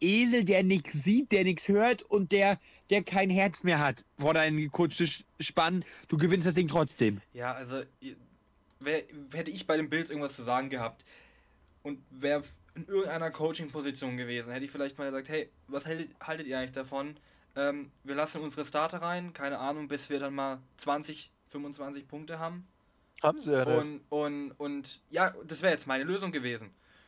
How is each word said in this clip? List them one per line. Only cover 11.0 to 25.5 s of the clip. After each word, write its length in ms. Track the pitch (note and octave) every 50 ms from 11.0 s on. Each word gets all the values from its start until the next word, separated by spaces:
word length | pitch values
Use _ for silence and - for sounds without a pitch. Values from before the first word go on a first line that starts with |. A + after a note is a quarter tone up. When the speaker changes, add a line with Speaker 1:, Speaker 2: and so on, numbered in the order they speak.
| - - - - - _ _ _ _ _ _ _ _ _ _ _ -
Speaker 2:
und 160 | C#3+ C#3+ C3+ - _
wär 280 | C3 C3 C#3 C#3+ D3 D3
f-, 200 | D3 - - - _ _ _
in 120 | E3+ D#3+
irgendeiner 440 | - G3 G3 G3 D3 D#3+ E3 E3 D#3+
Coaching-Position 840 | - - D#3 E3 D#3 E3 D#3+ C#3+ C3 D3+ C#3 C#3+ C3+ - C#3 B2+ B2
gewesen, 340 | B2 B2 A#2+ A#2+ A#2+ A#2 A#2+
hätte 120 | B2 C3 C#3
ich 60 | C3+
vielleicht 260 | - C#3+ C#3 C#3 C#3 D3
mal 60 | C#3
gesagt, 240 | C#3 C3+ C3+ C3 -
„Hey, 220 | D#3 D#3 D#3 - _ _ _ -
was 160 | C#3 C#3 C3+
haltet, 220 | D#3 E3 D#3+ D#3+ D3+ - _
haltet 260 | - D#3+ D#3 E3 D3+
ihr 120 | B2+ C3 C3
eigentlich 140 | B2+ B2+
davon? 440 | C3 C3+ C3 C3 C#3 C3+ C#3+ D3 D3+ - _ _ _ _ _ _ _
Ähm, 380 | C#3 C#3 C#3+ C#3+ D3 C#3 C#3 _ _
wir 120 | - C#3 C#3
lassen 260 | D3 D#3 D3+ - D#3
unsere 240 | D#3 D3 C#3+ D3+ C#3+
Starter 380 | - - D3 D#3+ E3 F3+ E3+
rein, 320 | E3+ E3+ F3 F3+ F3 F3 -
keine 240 | - C#3 C#3 C#3+ -
Ahnung, 300 | C3 C#3 D3 D#3 D3 C#3
bis 200 | C#3+ C#3 - -
wir 100 | C#3+ C3+
dann 160 | C#3+ C#3 C#3
mal 240 | C#3 C3+ C3+ C3 C3 - _ _ -
zwanzig, 520 | - D3 C#3+ D3 - D#3 D#3 - - - _ _ _ _
fünfundzwanzig 600 | - C#3+ C#3+ C#3+ C#3 C#3+ C#3 C#3+ C#3 C#3 C#3 -
Punkte 300 | D3 D3+ D#3 D#3+ E3 D#3+
haben.“ 280 | E3 E3 F3 F3+ - - _ _ _ _ _ _ _ _ _ -
Speaker 3:
Haben 180 | - D3+ D4 D4+
sie 100 | B3 D3+
ja 120 | C#3+ C3 B2+
nicht. 100 | - A#2+
Speaker 2:
Und, 240 | B2 D3 D3+ D3 D3 - _
und, 440 | D3 D3+ D3 D3 D3 C#3+ C#3+ C3+
und, 500 | - - D3 C#3+ C#3+ C#3+ C3+ - - - - _
ja, 240 | D3 E3+ F#3+ F#3 F#3 - E3+
das 140 | D#3+